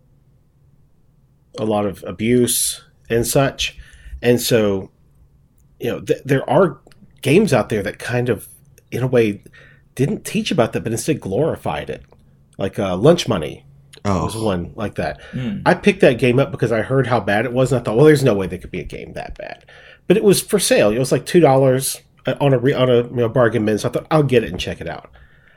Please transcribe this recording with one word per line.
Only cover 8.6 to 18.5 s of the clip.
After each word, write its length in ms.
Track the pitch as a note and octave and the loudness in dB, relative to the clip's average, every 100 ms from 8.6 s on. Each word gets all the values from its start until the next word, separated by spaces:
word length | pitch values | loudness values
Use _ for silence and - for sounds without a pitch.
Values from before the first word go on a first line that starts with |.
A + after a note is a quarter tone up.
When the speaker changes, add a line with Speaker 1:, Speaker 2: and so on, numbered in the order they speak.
| _ _ - | _ _ -12
Speaker 1:
in 120 | A2 | -6
a 40 | B2 | 0
way, 360 | B2 A2 G2+ - - - _ _ | 2 2 -2 -12 -20 -20 _ _
didn't 320 | - B2+ A3 - | -4 -2 -2 -6
teach 260 | G3+ G#3+ | -6 -2
about 220 | F3 A2 | 0 0
that, 80 | A#2 | -2
but 80 | G2+ | -6
instead 300 | A2+ - B2 | -6 -4 -4
glorified 680 | - A2 D#3 G#2 - D2+ - | -4 -2 -2 -4 -6 -6 -8
it. 140 | - - _ _ _ _ - | -12 -14 _ _ _ _ -8
Like, 220 | G2 - | -8 -4
uh, 180 | G2 F2+ | -4 2
Lunch 300 | A#2+ F3 - | 2 2 0
Money 380 | G2 D2 A#1 - - _ - | -4 -4 -12 -20 -20 _ -8
Speaker 2:
Oh. 220 | G2+ F#2 E2 | -2 -2 -2
Speaker 1:
was 100 | A2 | -4
one 360 | A2 F2+ D#2 - | -2 -2 -6 -8
like 200 | G#2 - | -10 -6
that. 260 | D#2 - - | -8 -8 -12
Speaker 3:
Hmm. 280 | B2+ B2 G2 - | -8 -6 -4 0
Speaker 1:
I 80 | F3+ | 0
picked 260 | G#3 G3+ | 0 4
that 160 | E3 A2+ | 2 4
game 200 | B2 A#2+ | 2 2
up 120 | C#3 | 0
because 200 | - A#2 | -2 -2
I 100 | A2+ | -2
heard 260 | G#2 C3+ A#2 | 0 0 0
how 120 | A#2+ | 0
bad 260 | G2+ G2+ B2 | 0 -2 -2
it 80 | |
was, 180 | B2 B2+ | 0 0
and 80 | B2 | 0
I 40 | |
thought, 120 | A#2+ A2 | 0 4
"Well, 100 | D3+ | 6
there's 180 | D3 | 6
no 100 | C3 G2+ | 4 0
way 100 | |
there 120 | F#2 | -2